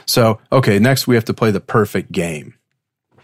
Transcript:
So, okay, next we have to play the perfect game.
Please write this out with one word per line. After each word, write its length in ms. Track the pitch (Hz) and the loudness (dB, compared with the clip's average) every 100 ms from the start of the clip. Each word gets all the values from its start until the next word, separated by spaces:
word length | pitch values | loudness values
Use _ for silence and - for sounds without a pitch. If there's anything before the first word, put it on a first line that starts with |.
| - | -4
So, 360 | - 117 107 _ | 0 2 0 _
okay, 280 | 135 127 101 | 0 2 2
next 280 | 117 135 - | 2 2 2
we 80 | 120 | 0
have 100 | - | 0
to 80 | 98 | -2
play 160 | 113 | -2
the 100 | 95 | -2
perfect 520 | - - 101 101 87 | -2 -2 0 -4 -6
game. 420 | 85 85 78 62 - _ _ _ _ _ _ | -6 -6 -8 -14 -20 _ _ _ _ _ _